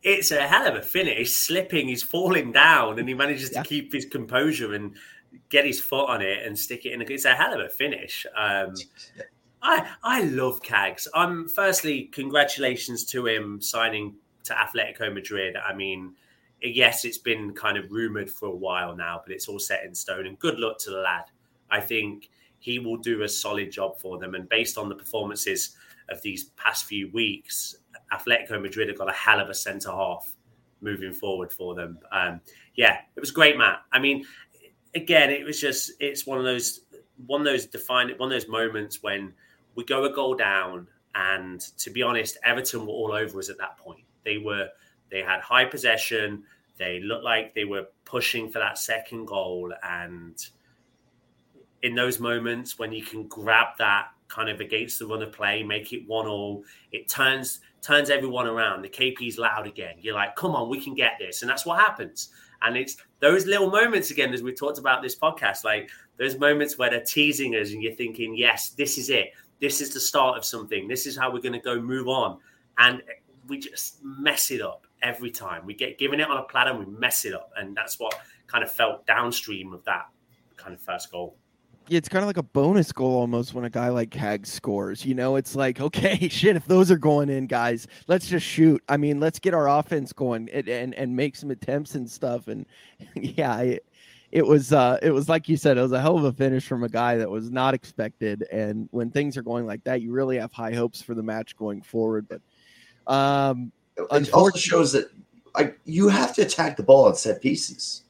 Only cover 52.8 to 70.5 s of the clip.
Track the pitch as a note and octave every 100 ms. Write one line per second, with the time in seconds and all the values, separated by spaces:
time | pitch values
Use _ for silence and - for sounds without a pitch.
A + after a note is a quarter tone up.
52.8 | A2 A2 G#2+ A2 G#2+ - G#2 A2 A#2+ -
53.8 | G#2+ G2+ - _ _ - G#2+ G#2+ G#2+ A2
54.8 | A#2+ - A2 A2 G#2+ - G2+ G#2 G#2+ G#2
55.8 | G#2+ B2 G2+ A2 G#2+ G#2 G2+ G2+ - -
56.8 | _ A2+ - - C3 C3+ - - _ _
57.8 | - D3 C#3+ C#3 C3+ B2 A#2 A2+ A2 F#2+
58.8 | G2 - C3 B2+ A#2+ A2 A2+ G#2+ G#2 G#2
59.8 | F2+ E2+ G2+ G#2 G2+ - F3+ C#3 A#2 C3+
60.8 | C#3 C3+ A#2 - F#2 - A#2+ C3 E3+ E3+
61.8 | G#3 - F2+ - - _ - _ A2+ B2
62.8 | C3 - _ _ C#3+ F#3 F#3 G3+ F#3+ G3+
63.8 | A#3 G#3 - D3 C3 B2 B2 B2+ C#3+ D3
64.8 | C3+ B2+ C3 - D#3 D#3+ A2 G2+ A2 G#2+
65.8 | G2 - _ _ C3 C3 D3 D3 D3 C#3+
66.8 | B2 A#2 - - D3 C#3 C3+ A2+ G#2 G#2+
67.8 | A2 A2 A#2+ A2+ A2+ A2+ A#2+ A2+ - -
68.8 | C#3 - B2 B2+ F#2+ - _ _ C#3+ -
69.8 | C#3 C3+ - D3 B2+ A#2+ -